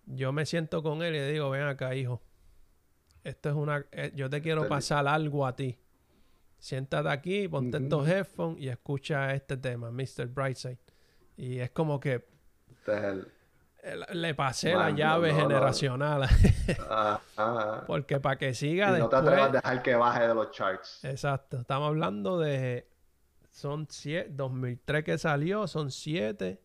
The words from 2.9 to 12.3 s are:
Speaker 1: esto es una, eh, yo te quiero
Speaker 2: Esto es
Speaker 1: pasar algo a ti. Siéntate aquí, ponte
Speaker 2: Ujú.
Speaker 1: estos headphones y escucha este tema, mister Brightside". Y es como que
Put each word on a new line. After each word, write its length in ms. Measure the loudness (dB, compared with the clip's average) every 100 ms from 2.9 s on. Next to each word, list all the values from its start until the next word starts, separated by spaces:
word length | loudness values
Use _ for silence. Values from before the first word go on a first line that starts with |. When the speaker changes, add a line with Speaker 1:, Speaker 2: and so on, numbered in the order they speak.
| _ _ _
Speaker 1:
esto 240 | -14 -8 -4
es 80 | -2
una, 280 | -2 -2 -6
eh, 220 | -10 -8
yo 160 | -6 -6
te 100 | -4
quiero 220 | -2 0
Speaker 2:
Esto 120 | 0
es 100 | -2
Speaker 1:
pasar 240 | 0 2 2
algo 360 | 2 0 0 -2
a 100 | -2
ti. 200 | -6 -8 _ _ _ _ _ _ _ _
Siéntate 480 | -8 -8 -2 -2 0
aquí, 400 | -2 -2 -2 -2
ponte 280 | -2 -2 -2
Speaker 2:
Ujú. 60 |
Speaker 1:
estos 240 | 0 2 2
headphones 520 | 2 0 -6 -6 -6
y 60 | -8
escucha 680 | -8 -6 -6 -2 -2 -2
este 220 | -4 -4 -6
tema, 340 | -4 -6 -8
mister 380 | -6 -8 -6 -6
Brightside". 500 | -2 -4 -4 -10 -12 _ _ _ _ _ -12
Y 220 | -8 -6
es 120 | -4
como 260 | -2 0 0
que 260 | 0 -2 -4